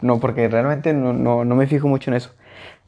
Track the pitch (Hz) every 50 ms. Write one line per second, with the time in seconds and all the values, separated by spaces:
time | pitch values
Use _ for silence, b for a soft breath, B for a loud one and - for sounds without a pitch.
0 | 120 123 120 113 131 123 110 120 117 110 113 113 127 143 151 143 147 165 151 139
1 | 127 123 120 127 123 120 117 117 120 120 123 131 139 139 151 139 147 143 135 131
2 | - 139 123 120 - - - B B B B B B B B B B